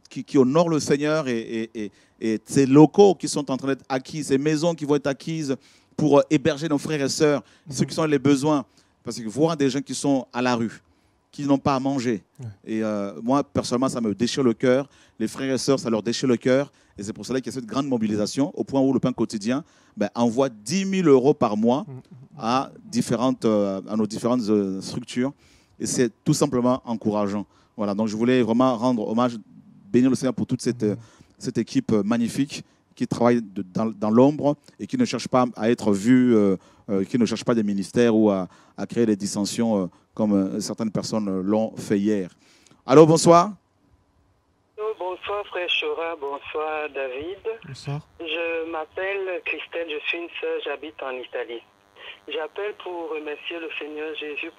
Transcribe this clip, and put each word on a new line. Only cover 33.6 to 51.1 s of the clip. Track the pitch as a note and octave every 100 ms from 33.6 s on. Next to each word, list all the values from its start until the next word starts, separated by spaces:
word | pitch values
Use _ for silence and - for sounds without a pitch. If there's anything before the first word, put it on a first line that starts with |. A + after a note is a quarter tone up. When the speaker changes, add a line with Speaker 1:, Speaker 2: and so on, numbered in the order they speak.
Speaker 1:
dans, | F#2 - A2
dans | G#2 G#2+
l'ombre | A2+ C3+ D3+ C#3 C#3 _ -
et | G#2
qui | B2+
ne | A#2
cherche | B2+ -
pas | C3 B2 G#2+
à | A2
être | A#2+ G#2+
vue, | G2+ G#2+ B2+ B2 A2+
euh, | G2+ F#2+ - _ -
euh, | G2
qui | G2 B2+
ne | G#2+
cherche | A2
pas | - A#2
des |
ministères | G#2 G2 F#2 - A#2+ A2
ou | G#2+
à, | F#2+ F2+ - _ -
à | G2+
créer | - A#2
des | G2+
dissensions, | G#2 G#2+ G2 - A#2 G#2
euh, | F2+ - _
comme, | - G#2+
euh, | G2 F#2+ G#2+
certaines | G2 G#2+ A#2
personnes, | G2 G2 A2+ G2+
euh, | F#2+
l'ont | F#2 G#2+ A2 -
fait | - G#2
hier. | G2+ G#2 F2 _ _ _ _ _ -
Allô, | C3+ D#3+
bonsoir. | D#3+ E3+ E3+ F#3+ G3 _ _ _ _ _ _ _ _ _ _ _ -
Speaker 3:
Allô, | G#3+ A3
bonsoir | F3+ F3+ - G#3 G3
frère | F#3 F3 -
Chora, | D#3 D3 E3 E3
bonsoir | C#3 C#3+ - D#3+ D#3 D#3 D3+
David. | - C3+ B2+ D#3+ - D#4 A4+ D#3+
Speaker 2:
Bonsoir. | C3 - D3 - -
Speaker 3:
Je | E3 E3 E3 E3 D#3+
m'appelle | E3 D#3 - F#3+ G3+ F#3+ E3+ -
Christelle, | D#3+ - E3+ E3
je | D3+ -
suis | E3+
une | E3+ -
sœur, | E3 D#3+ D3+
j'habite | C#3+ D3+ -
en | C3+